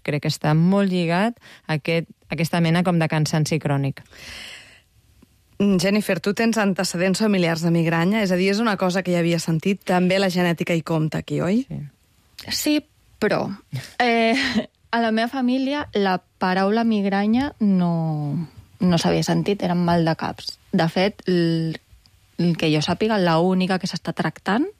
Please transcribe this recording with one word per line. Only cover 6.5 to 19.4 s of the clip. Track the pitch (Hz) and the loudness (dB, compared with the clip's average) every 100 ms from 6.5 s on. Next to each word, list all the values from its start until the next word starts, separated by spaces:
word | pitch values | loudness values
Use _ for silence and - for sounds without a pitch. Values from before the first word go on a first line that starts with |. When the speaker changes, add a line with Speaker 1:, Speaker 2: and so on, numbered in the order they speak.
| 220 | 2
Speaker 2:
antecedents | 202 185 185 175 185 180 | 0 0 -2 -2 0 0
familiars | 220 190 170 165 | 2 2 0 0
de | 170 | 0
migranya? | 170 165 165 170 220 | 2 2 2 2 0
És | 202 | 0
a | 180 | 0
dir, | 190 | 2
és | 202 | 0
una | 233 190 | 0 0
cosa | 185 185 | 0 -2
que | 185 | 0
ja | 175 | 0
havia | 170 170 | 2 0
sentit, | - 160 190 196 | 0 -2 0 -2
també | - 180 180 190 | 0 2 2 2
la | 196 | 0
genètica | 175 180 160 175 | 0 0 0 -2
hi | 170 | -2
compta | - 156 156 151 | -2 -2 -2 -4
aquí, | 156 147 | -6 -4
oi? | 165 220 269 | 0 0 -2
Speaker 1:
Sí. | 147 143 _ _ _ _ - - | -8 -12 _ _ _ _ -20 -10
Speaker 3:
Sí, | - - 302 - _ _ - | -4 0 -2 -2 _ _ -4
però, | 208 - - 196 - 131 - - | -2 0 -4 -8 -10 -10 -8 -2
eh, | 247 233 226 269 262 220 - _ - | 2 4 2 2 0 -2 -4 _ -4
a | 233 | -2
la | 233 | 0
meva | 220 233 | 0 -2
família | 269 247 262 269 294 - | -2 0 0 -2 -4 -4
la | - 196 185 _ - | 0 2 0 _ -4
paraula | 185 185 196 220 | 0 2 2 2
migranya | 226 214 196 196 208 233 285 - | 2 0 0 0 2 0 0 0
no, | 208 190 175 170 160 151 147 151 160 - - - | 2 2 2 0 -2 -2 -4 -4 -6 -14 -18 -2
no | 180 170 | 0 2
s'havia | 175 165 | 2 0
sentit, | 160 170 | 0 0